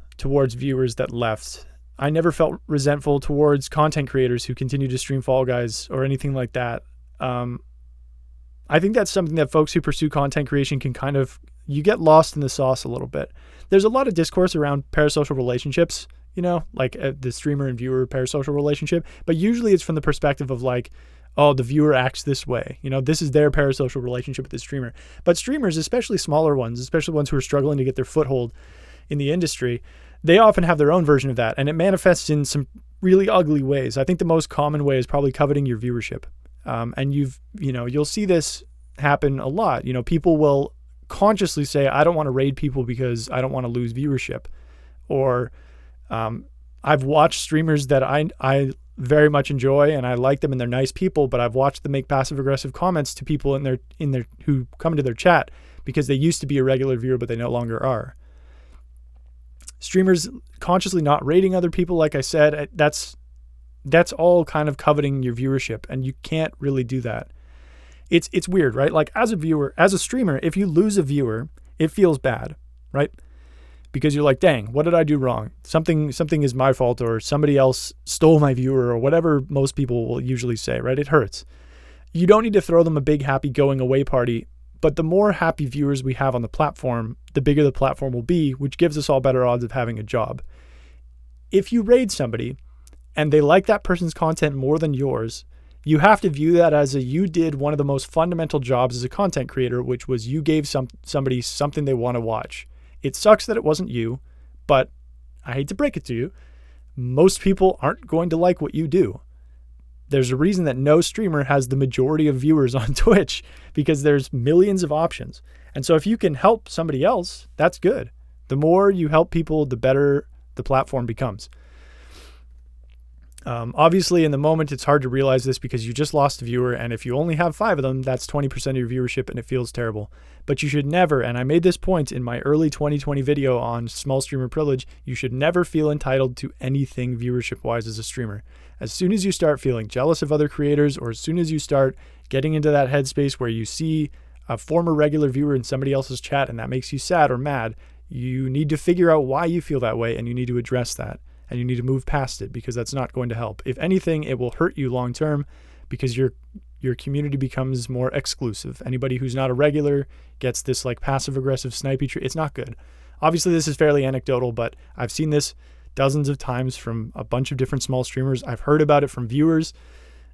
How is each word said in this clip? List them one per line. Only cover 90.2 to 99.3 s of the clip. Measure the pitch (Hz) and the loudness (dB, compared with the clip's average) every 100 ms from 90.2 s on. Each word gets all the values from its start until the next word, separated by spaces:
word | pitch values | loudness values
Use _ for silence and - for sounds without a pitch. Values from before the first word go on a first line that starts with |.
| 110 131 - - - - - - - - - - - | -4 -6 -12 -18 -20 -20 -20 -20 -20 -20 -20 -20 -2
If | 190 196 | 0 2
you | 233 | 0
raid | 208 247 220 | 4 4 4
somebody | - 123 117 120 135 - - - - - - | -2 -4 -4 -6 -8 -16 -20 -20 -20 -8 -2
and | 151 | 4
they | 151 | 4
like | 147 185 190 | 6 4 4
that | 202 - | 0 0
person's | 175 170 | -2 -2
content | - 160 160 151 139 | -2 -2 0 -2 0
more | 131 156 | 0 0
than | 156 | 0
yours, | 131 135 123 113 - - - - - 147 | 0 -2 -2 -6 -10 -16 -20 -20 -10 2
you | 156 | 4
have | 190 208 | 6 4
to | 190 | 2
view | 143 156 | 0 2
that | 175 170 | 4 6
as | 147 143 139 | 4 2 0
a, | |
you | 127 151 190 | -2 -2 0
did | 165 160 139 | 0 0 0
one | 143 | -2
of | 147 | 0
the | 139 | 0
most | 139 - | -2 -2
fundamental | 160 175 165 160 147 | -2 0 -2 -2 -4
jobs | 123 123 127 123 | -2 0 0 -2
as | 123 | -6
a | |
content | - 196 | -2 -2